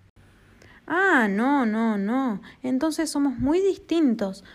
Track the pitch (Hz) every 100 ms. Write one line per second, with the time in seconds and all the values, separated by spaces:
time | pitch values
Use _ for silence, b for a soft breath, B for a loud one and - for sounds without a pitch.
0 | _ - b b b b b b b 349
1 | 392 285 214 202 254 285 226 220 226 208
2 | 202 254 262 196 B B 254 254 320 311
3 | 311 294 285 233 254 359 392 - - 330
4 | 277 220 196 190 -